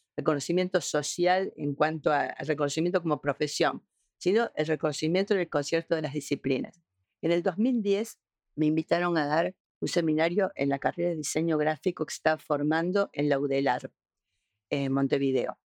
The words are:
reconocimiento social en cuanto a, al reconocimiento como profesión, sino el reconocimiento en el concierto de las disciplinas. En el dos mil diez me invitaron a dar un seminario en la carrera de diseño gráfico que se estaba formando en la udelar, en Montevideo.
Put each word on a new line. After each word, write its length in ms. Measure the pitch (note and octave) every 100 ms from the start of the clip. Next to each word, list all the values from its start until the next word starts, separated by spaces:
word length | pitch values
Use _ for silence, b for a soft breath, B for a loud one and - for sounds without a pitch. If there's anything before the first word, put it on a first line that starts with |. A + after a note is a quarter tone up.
| _ -
reconocimiento 640 | C3+ D3 - F3+ F3+ F3
social 720 | - D3+ C#3+ - F3 F#3 F#3+ -
en 200 | D3 C#3+
cuanto 360 | D#3 D#3+ D#3
a, 100 | D3
al 260 | C3+ - C#3
reconocimiento 520 | D3 C#3+ D#3+ F3 F3+
como 180 | E3 D3
profesión, 600 | C#3+ - D3+ - D3 - - _ _ _
sino 320 | F3 G#3+ A#3+ -
el 100 | D#3
reconocimiento 680 | D#3 D#3 C#3+ D#3 F3+ G3 G3
en 60 |
el 80 | E3
concierto 440 | D3 C#3+ E3 - E3
de 60 |
las 120 | D3+
disciplinas. 680 | C#3+ - C#3+ C#3 B2+ - - _ _ _ _
En 100 | E3
el 120 | F3
dos 160 | F3+ E3+
mil 240 | B3 A#3+
diez 340 | G3+ G3 A3+ - _ _ _ -
me 100 | D3+
invitaron 540 | D#3 - E3+ F3 E3+
a 80 | D3
dar 260 | D3+ F3+ - _ _
un 60 | E3
seminario 640 | F3+ D#3+ D#3 E3 F3+ F#3 -
en 140 | C#3+
la 100 | C#3
carrera 300 | C3+ E3+ F3
de 60 | D#3+
diseño 420 | D3 D#3+ E3 D#3
gráfico 480 | D3+ D#3 F3+ - -
que 40 |
se 60 | -
estaba 220 | D#3 D#3
formando 720 | - C#3+ D3 D#3+ F3 G3 -
en 160 | - D3
la 80 | C#3
udelar, 540 | C#3 C#3 C3+ B2+ C3 _ _ _ _ _ _ _ _
en 200 | C#3+ C#3
Montevideo. 680 | C3+ C3+ C#3 C3+ C3 A#2+ -